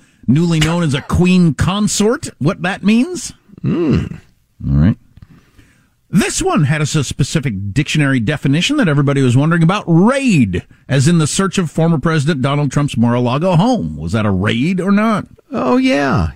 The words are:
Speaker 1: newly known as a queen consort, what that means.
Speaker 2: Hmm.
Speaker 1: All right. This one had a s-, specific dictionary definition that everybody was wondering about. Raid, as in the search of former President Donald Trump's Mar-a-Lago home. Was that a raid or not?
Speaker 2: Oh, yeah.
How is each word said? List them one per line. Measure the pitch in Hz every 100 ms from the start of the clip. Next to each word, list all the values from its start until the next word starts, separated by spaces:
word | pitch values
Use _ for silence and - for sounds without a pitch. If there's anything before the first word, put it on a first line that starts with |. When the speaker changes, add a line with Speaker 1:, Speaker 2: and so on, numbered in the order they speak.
| _ _ -
Speaker 1:
newly | 143 175 165
known | 156 175
as | 165
a | 135
queen | - - 180 185 170
consort, | 131 - 202 208 - 208 277 - -
what | 143 190
that | 170 196
means. | 185 226 320 349 - - _ -
Speaker 2:
Hmm. | - 262 320 87 - - - _ _ - -
Speaker 1:
All | 69
right. | 87 120 _ - - - _ _ - _ _ _ -
This | 175 370 -
one | 370 302
had | 135 156
a |
s-, | 151 156 131
specific | - 143 165 135 95 101
dictionary | 98 151 151 139 131
definition | 110 147 139 151 180 302
that | 196
everybody | 143 143 139
was | 127 123
wondering | 151 170
about. | 165 202 -
Raid, | 165 208 269 269 170 104 87 - - -
as | 135 135
in | 170
the | 151
search | - 196 196
of | 165
former | - 165 160
President | 165 160 139 135
Donald | 135 143 147
Trump's | 147 143 -
Mar-a-Lago | 117 120 123 135 185 165
home. | 240 240 80 76
Was | 82
that | 110
a | 107
raid | 92 104 113 156 190
or | 180
not? | 202 226 196 - - -
Speaker 2:
Oh, | 233 247 247
yeah. | 262 277 277 - 80